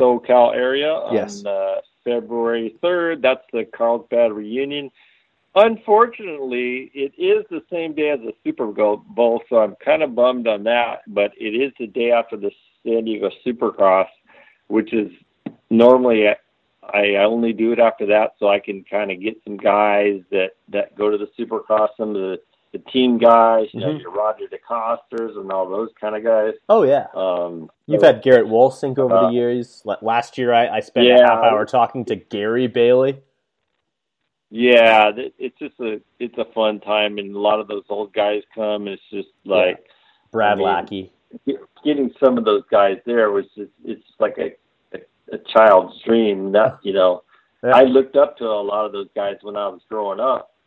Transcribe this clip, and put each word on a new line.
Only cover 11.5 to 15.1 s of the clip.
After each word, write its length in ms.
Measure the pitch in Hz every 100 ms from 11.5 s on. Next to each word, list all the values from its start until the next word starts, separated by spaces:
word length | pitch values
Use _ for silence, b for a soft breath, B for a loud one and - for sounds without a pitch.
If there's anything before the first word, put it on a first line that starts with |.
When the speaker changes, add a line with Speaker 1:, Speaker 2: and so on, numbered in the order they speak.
Speaker 1:
is 180 | 113 139 -
the 80 | 113
day 240 | 120 120
after 260 | 117 117 110
the 140 | 101 _ _ _
San 200 | 120 113
Diego 260 | 113 104 98 - 127
Supercross, 600 | 117 110 - 98 95 92 _ _ b b b -
which 260 | 110 -
is 200 | 113 95